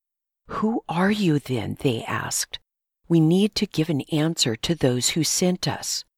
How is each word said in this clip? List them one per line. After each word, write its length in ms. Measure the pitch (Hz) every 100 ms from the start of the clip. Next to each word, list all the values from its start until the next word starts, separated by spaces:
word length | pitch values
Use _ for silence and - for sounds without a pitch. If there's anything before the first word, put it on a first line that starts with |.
| _ _ _ _ -
"Who 360 | - 214 233 -
are 220 | 156 190
you 280 | 214 185 147
then?" 380 | - 127 98 104
they 240 | 139 113
asked. 560 | - 110 - - - - - _ _ _ _
"We 120 | 170
need 360 | 156 180 208 -
to 100 | 208
give 240 | - 156
an 120 | 143 -
answer 440 | 156 156 165 139 113
to 180 | - 170
those 340 | 135 123 -
who 140 | 170
sent 440 | 147 - 180 180 156
us. 360 | - - - -